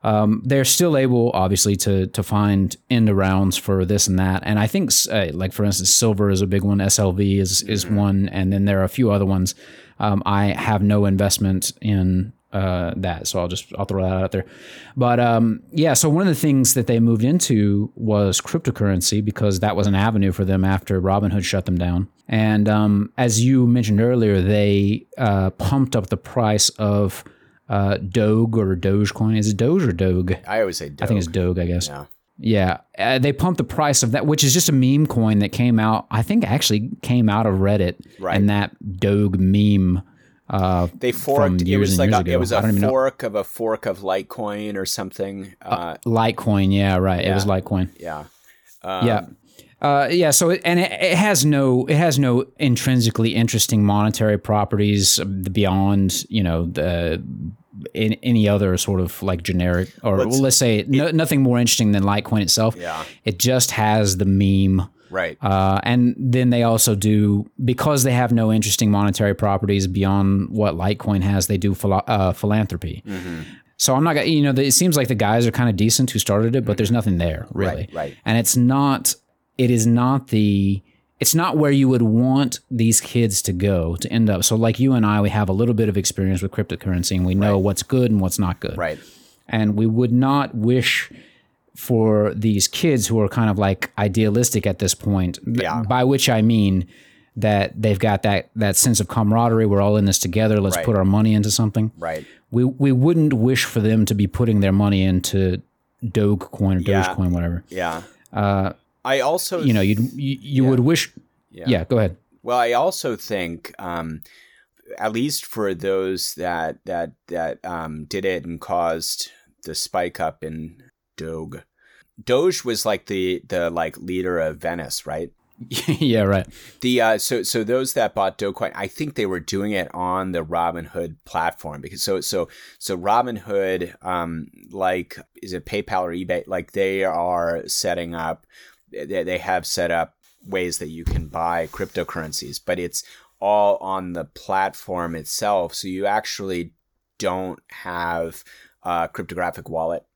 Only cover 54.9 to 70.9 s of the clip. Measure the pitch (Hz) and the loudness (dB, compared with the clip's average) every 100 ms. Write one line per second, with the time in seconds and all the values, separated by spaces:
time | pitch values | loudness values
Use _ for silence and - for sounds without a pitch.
54.9 | 101 95 - 98 95 92 92 98 95 98 | 2 2 0 -2 -4 -4 0 2 2 2
55.9 | 101 95 - - 113 92 82 85 87 80 | 2 2 -2 -4 -2 0 0 -2 -2 -2
56.9 | 85 85 82 - 65 80 107 _ 104 - | -2 -2 -4 -6 -10 -12 -14 _ -18 -14
57.9 | - 110 113 127 117 104 101 98 90 - | -4 -2 -2 0 2 4 4 2 0 0
58.9 | 98 90 - 95 90 85 90 90 87 92 | -2 -2 -4 -4 -4 -2 -2 0 0 -2
59.9 | - 120 95 110 131 135 123 127 107 - | -6 -2 0 0 2 2 2 2 0 0
60.9 | 135 160 160 160 147 131 120 120 - 110 | 0 2 0 0 2 2 2 2 2 2
61.9 | 101 98 104 104 110 95 - 110 110 87 | 2 2 0 0 -2 2 2 0 -2 -8
62.9 | 80 80 - - 92 123 127 123 - 107 | -8 -10 -8 -6 -2 2 2 0 0 2
63.9 | 110 104 92 98 95 98 98 98 95 92 | 2 2 0 2 4 4 4 4 2 -2
64.9 | _ _ 95 87 - - 98 95 98 - | _ _ -6 -4 -4 0 2 2 2 0
65.9 | 123 123 - 135 123 123 120 117 113 - | 2 2 0 -2 2 2 4 2 2 2
66.9 | 104 107 107 104 101 - _ 123 123 151 | 2 2 2 4 2 -2 _ -2 0 0
67.9 | 147 127 123 123 117 110 110 104 98 107 | 0 2 2 2 2 2 2 0 0 2
68.9 | 101 101 95 101 98 107 98 101 101 95 | 2 0 0 0 0 0 0 0 0 0
69.9 | 92 95 98 98 98 98 110 104 80 92 | 0 0 2 2 0 -2 0 -2 0 -2